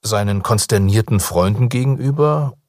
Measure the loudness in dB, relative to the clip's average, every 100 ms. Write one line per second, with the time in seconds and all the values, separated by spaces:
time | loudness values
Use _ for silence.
0 | -2 -2 -2 -2 0 -2 0 2 2 2
1 | 2 0 0 0 0 2 0 0 -2 0
2 | -2 0 0 0 -2 -6